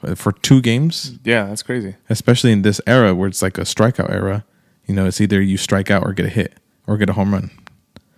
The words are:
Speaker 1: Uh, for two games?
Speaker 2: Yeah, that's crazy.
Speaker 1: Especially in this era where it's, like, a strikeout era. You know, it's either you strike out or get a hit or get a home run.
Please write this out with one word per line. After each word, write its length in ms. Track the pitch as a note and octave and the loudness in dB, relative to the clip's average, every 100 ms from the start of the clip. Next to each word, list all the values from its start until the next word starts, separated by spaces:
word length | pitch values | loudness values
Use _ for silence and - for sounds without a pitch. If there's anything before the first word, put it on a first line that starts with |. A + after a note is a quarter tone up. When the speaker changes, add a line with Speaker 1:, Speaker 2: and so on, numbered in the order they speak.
Speaker 1:
Uh, 120 | - | -10
for 180 | F#2 G#2 | -4 -4
two 300 | - - C3+ | -4 4 4
games? 560 | A#2 A#2+ E3 - C3+ A#2+ | 6 0 0 -4 -12 -8
Speaker 2:
Yeah, 220 | A2+ A#2 | -2 0
that's 180 | G2+ G#2+ | -2 -8
crazy. 340 | - B2 G2 - - | -6 -6 -6 -12 -6
Speaker 1:
Especially 420 | G#2+ - B2 A#2+ | -2 2 4 4
in 120 | G#2 | 4
this 180 | G#2 F#2+ - | 2 0 2
era 280 | B2+ G#2+ | 4 4
where 140 | F2+ G2 | 2 -2
it's, 140 | - | -2
like, 160 | F#2+ - | -4 -4
a 40 | |
strikeout 480 | F#2+ - A2+ - - | -6 0 0 0 -4
era. 340 | G2 G2 G#2 - _ _ _ - | -4 -4 -6 -8 _ _ _ -4
You 80 | |
know, 100 | G2 F#2+ | 0 0
it's 140 | - | 0
either 220 | G2+ G2 | 0 2
you 160 | G2 F#2+ | 0 -2
strike 320 | - G2 G2 | 0 -2 2
out 120 | G2+ | 0
or 100 | - | 0
get 100 | F#2+ | -4
a 60 | F#2+ | -4
hit 240 | G#2+ - _ _ _ - | -2 -4 _ _ _ -6
or 100 | G#2+ | -2
get 140 | G2 | 0
a 20 | |
home 220 | G2 G2 | 0 0
run. 160 | G2 G2 _ - _ _ - _ | -2 -4 _ -20 _ _ -20 _